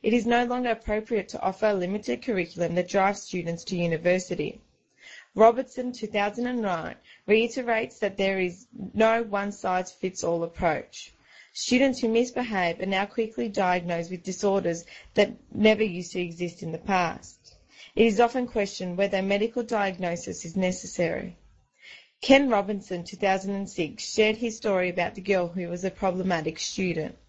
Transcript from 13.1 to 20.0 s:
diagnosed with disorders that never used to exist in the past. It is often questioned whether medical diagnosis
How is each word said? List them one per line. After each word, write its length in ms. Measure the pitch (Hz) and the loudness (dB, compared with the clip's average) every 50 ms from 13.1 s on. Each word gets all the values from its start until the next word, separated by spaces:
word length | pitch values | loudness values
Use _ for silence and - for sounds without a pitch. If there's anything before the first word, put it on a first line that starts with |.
| - - 226 220 220 - 240 226 | -2 -4 -4 -2 -2 -4 -4 -4
diagnosed 640 | 202 214 196 180 180 180 170 175 175 170 170 170 185 | 0 0 2 2 2 2 0 -2 -4 -4 -4 -6 -8
with 100 | 175 - | -10 -8
disorders 600 | - 185 - - 202 196 196 185 175 170 170 - - - - - - _ | -8 -8 0 0 2 2 2 2 0 -2 -2 -6 -14 -20 -20 -20 -4 _
that 180 | - 208 - - - - _ - | 2 2 2 2 -12 -20 _ -2
never 300 | - 208 214 220 208 220 | 4 6 6 6 6 2
used 300 | 208 175 175 180 - - | -2 -2 -6 -8 -6 -4
to 80 | 185 | -4
exist 420 | 180 175 165 165 175 175 170 - - | -4 -4 -4 -6 -6 -6 -6 -8 -10
in 80 | 165 | -8
the 80 | 160 165 | -8 -8
past. 800 | - - 196 185 180 165 - - - - - _ _ - - _ _ _ _ - - - _ | -4 0 0 2 2 0 -4 -8 -14 -20 -20 _ _ -20 -20 _ _ _ _ -20 -20 -12 _
It 100 | - 226 | -2 0
is 140 | 233 208 190 | 0 2 4
often 260 | 240 233 233 262 247 | 2 2 2 -2 -6
questioned 500 | 240 - 226 202 196 - - 190 180 175 | -4 -2 -2 -4 -2 -4 -8 -8 -6 -2
whether 240 | 180 196 196 202 190 | -2 -2 0 0 -2
medical 440 | 190 196 202 202 208 233 226 254 233 | 0 0 0 0 0 -2 -2 -4 -4
diagnosis 800 | 226 233 214 202 196 185 175 | -2 -2 -2 0 -2 -2 -4